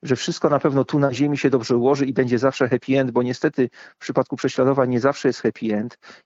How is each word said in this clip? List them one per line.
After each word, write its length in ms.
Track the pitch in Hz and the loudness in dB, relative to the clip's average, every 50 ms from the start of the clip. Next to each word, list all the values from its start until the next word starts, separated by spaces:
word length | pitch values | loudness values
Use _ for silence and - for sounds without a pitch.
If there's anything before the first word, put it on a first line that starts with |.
że 140 | - 170 127 | 0 -2 -2
wszystko 320 | 113 - - 170 - - 160 | -2 -2 -6 -6 -2 0 0
na 100 | 147 135 | 0 2
pewno 260 | - 156 135 139 127 | 0 2 2 2 0
tu 140 | - - 147 | 0 0 0
na 160 | 139 139 123 | 0 0 0
ziemi 240 | 113 143 147 147 135 | 0 0 0 0 0
się 120 | - 143 | 0 2
dobrze 260 | 123 127 113 - 131 | 0 0 0 2 0
ułoży 300 | 120 120 135 143 139 139 | 2 4 2 2 2 0
i 60 | 131 | -2
będzie 260 | 139 - 131 123 123 117 | 0 0 0 2 0 2
zawsze 300 | 123 135 131 - 131 120 | 0 0 0 0 0 0
happy 300 | 131 120 - - 135 139 | 0 -2 0 0 0 0
end, 120 | 135 127 | 0 0
bo 120 | 117 123 | 0 0
niestety 480 | 123 123 127 - - 156 - - 127 120 | 0 0 -2 -2 -2 -2 0 0 -2 -2
w 260 | _ - - - _ _ | _ -12 -20 -20 _ _
przypadku 380 | - - 147 135 127 _ 143 | -10 -4 -2 -2 -2 _ -4
prześladowań 540 | 127 - 135 - - 131 131 139 139 131 123 | -4 -4 -4 0 2 2 2 4 2 2 2
nie 100 | 123 120 | 0 0
zawsze 280 | 107 139 139 - - 135 | 0 0 -2 0 -2 -2
jest 120 | 123 - | -2 0
happy 340 | - 113 - - 117 113 107 | -4 -4 -4 -2 -4 -4 -2
end. 240 | 104 113 123 - _ _ - - - _ | -2 -4 -6 -10 _ _ -20 -20 -20 _